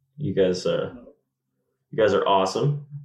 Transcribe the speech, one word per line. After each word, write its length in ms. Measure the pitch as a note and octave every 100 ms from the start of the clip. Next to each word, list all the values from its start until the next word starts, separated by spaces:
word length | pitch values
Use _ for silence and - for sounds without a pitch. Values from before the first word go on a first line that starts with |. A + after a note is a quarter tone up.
| _ -
You 160 | A#2+
guys, 320 | F#2+ F#2 - -
uh, 280 | E2+ - - - - _ _ _ _ _ _ _
you 60 | -
guys 160 | G#2+
are 140 | F#2+ -
awesome. 580 | G2 F#2+ A2 D3 D3 - -